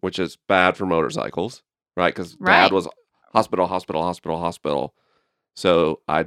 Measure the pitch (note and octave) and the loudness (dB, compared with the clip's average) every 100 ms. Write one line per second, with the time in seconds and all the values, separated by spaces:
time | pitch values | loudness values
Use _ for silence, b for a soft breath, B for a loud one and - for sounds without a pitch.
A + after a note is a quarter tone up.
0 | F#2 F2 E2+ - - F#2+ F2+ F#2 F#2+ E2 | -8 -4 -6 -6 0 4 4 2 -2 0
1 | D2 D#3+ - - G2+ - _ _ _ - | 0 -4 -8 -6 -8 -10 _ _ _ -2
2 | F2 - E2+ - F#3 F#3+ G2 F#2+ D#2+ - | -2 -2 -12 -6 2 4 4 2 -2 -14
3 | _ _ _ A2+ A2 F#2+ F2+ F#2 - D#2+ | _ _ _ -2 0 0 0 -2 -4 -4
4 | E2+ F2 E2 E2 E2+ E2 D2 C#2+ C#2 _ | -4 -6 -6 -4 -4 -4 -4 -4 -4 _
5 | _ _ _ _ _ - F#2 E2+ D#2+ - | _ _ _ _ _ -2 2 4 2 -2
6 | - D#2+ | -4 -4